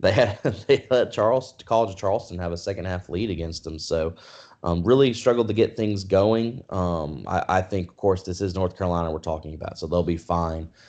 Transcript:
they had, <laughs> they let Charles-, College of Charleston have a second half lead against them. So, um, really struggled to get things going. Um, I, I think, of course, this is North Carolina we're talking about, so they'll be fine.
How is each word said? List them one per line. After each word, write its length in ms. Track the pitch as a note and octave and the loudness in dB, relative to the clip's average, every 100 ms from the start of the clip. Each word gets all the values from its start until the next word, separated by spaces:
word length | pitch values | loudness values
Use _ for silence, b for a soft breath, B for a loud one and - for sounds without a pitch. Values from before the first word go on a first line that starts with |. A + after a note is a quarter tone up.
they 120 | F#2+ | 2
had, 260 | G2 A2 - | 4 2 0
<laughs> 240 | C#3 G#2 - | -4 -2 2
they 180 | C3+ - | 2 4
let 220 | B2+ G#2 | 2 2
Charles-, 420 | - G#2+ C3 - - | 2 2 2 -2 -12
College 260 | - A2+ G#2+ | 0 2 0
of 60 | F2+ | -2
Charleston 420 | G2 A2 - F2 | -2 -2 -2 -6
have 140 | F2 | -6
a 40 | E2+ | -4
second 280 | - F#2+ | -6 -6
half 240 | F2+ F#2 - | -4 -6 -4
lead 220 | F2 A2+ | -4 -2
against 340 | E2 E2 E2 | -4 -6 -8
them. 140 | D#2+ D#2 | -10 -10
So, 360 | - E2 D#2+ F2 B B B - | -2 -2 -2 -6 B B B -8
um, 200 | F2 E2+ | -2 0
really 300 | F#2 C3 C3+ | 4 6 6
struggled 360 | A2+ B2+ A#2+ G#2+ | 4 2 4 2
to 60 | |
get 220 | G#2 A2+ - | 2 2 0
things 280 | G#2+ G2+ | -2 -2
going. 600 | F#2 F#2+ G#2 A2+ A#2 C3 - | 0 2 4 2 0 -6 -8
Um, 540 | F#2 F2+ E2+ D2+ D2 - | -4 -2 -2 -4 -8 -4
I, 180 | F2+ - | -2 0
I 120 | F#2 | 0
think, 280 | F#2 G2 F2+ | 0 -4 -6
of 60 | - | -2
course, 260 | G2+ F#2 | 0 0
this 180 | - F2 | -2 -4
is 140 | G2 | -4
North 240 | F2 F2+ - | -2 -4 -2
Carolina 320 | F#2 F2 E2 | -2 0 -2
we're 80 | D#2 | -4
talking 340 | E2+ D#2 D2+ | -6 -6 -8
about, 260 | D#2 E2 - | -10 -10 -8
so 80 | D#2+ | -2
they'll 160 | F2 | 0
be 140 | E2 E2 | 2 -2
fine. 520 | - F2 E2 D#2+ E2 b | 0 0 0 -4 -8 b